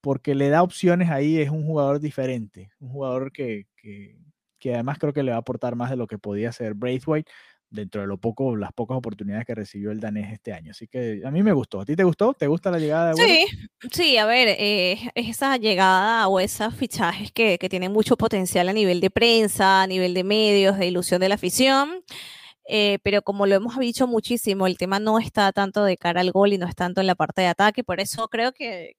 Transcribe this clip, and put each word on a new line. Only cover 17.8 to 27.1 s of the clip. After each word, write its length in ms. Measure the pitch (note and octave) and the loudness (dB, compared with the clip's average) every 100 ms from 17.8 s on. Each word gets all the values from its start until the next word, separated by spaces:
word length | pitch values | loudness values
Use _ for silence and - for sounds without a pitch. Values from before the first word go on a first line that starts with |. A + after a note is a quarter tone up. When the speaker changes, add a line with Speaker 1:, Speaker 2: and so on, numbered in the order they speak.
| F3+ | -2
Speaker 2:
mucho 260 | G#3 G#3+ B3 | 0 2 2
potencial 520 | A3 G3+ F#3 F#3+ F3+ | 2 0 0 0 0
a 40 | |
nivel 280 | G#3 G3+ F3+ | 2 2 2
de 100 | F#3 | 0
prensa, 720 | - A#3 A3+ G#3+ - F#3+ F#3+ | 2 4 4 2 2 4 4
a 40 | F#3+ | 2
nivel 280 | F#3 F3+ F3+ | 0 0 0
de 80 | |
medios, 560 | F#3 G#3+ G#3+ G3+ G3 G3 | 0 2 4 4 4 2
de 80 | F3+ | 0
ilusión 340 | F3 F3 F3+ | -2 0 0
de 80 | F#3 | 2
la 60 | G#3 | 0
afición, 680 | F3+ - C4 C4+ C#4+ F#4 - - - - - _ - | -2 2 4 4 0 -6 -14 -18 -18 -20 -20 _ -4
eh, 300 | G#3+ G#3 G3+ | 0 2 2
pero 180 | G3+ G3+ | 0 0
como 240 | - G3+ G3+ | 0 0 4
lo 100 | G3 | 4
hemos 220 | A3+ A#3+ | 2 -2
dicho 300 | A#3+ A3+ B3+ | -2 0 0
muchísimo, 580 | A#3 - A#3+ - G3 F#3+ | 0 -2 -4 -2 0 0
el 120 | F#3 | 0
tema 200 | F3+ G3 | -2 0
no 200 | G#3+ A3 | 2 2
está 320 | A3 - G3 | 2 2 2
tanto 320 | G3 G3 G#3 | 2 -2 2
de 140 | G3+ F3+ | 0 0
cara 240 | F3 F3 | 0 0
al 100 | F3+ | 2
gol 220 | F#3 G3+ | 4 4
y 40 | G3+ | 2
no 100 | F3 | -2
es 80 | - | -4
tanto 260 | F3+ F3+ | -4 0
en 60 | |
la 80 | F#3+ | 0